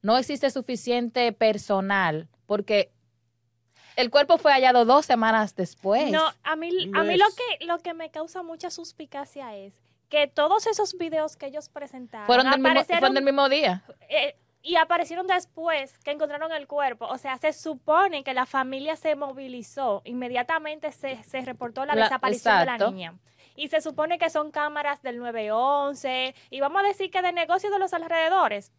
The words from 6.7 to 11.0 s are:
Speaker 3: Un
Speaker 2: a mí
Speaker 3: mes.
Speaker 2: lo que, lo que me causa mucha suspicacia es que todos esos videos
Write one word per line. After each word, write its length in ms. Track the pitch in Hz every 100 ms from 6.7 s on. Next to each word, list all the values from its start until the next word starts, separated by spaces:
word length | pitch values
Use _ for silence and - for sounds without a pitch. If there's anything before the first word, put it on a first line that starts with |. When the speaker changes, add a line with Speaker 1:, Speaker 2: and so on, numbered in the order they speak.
| 370 285
Speaker 3:
Un 100 | 202
Speaker 2:
a 60 |
mí 60 | 320
Speaker 3:
mes. 100 | 359
Speaker 2:
lo 80 | 415
que, 320 | - 494 370 339
lo 120 | 339
que 140 | 349
me 160 | 330 320
causa 340 | 311 320 370
mucha 260 | 339 330 359
suspicacia 840 | - 330 _ 294 277 277 285 254 202
es 240 | 196 _ _ _ _
que 200 | 294 285
todos 400 | - 302 415 466
esos 280 | 415 403
videos 400 | 359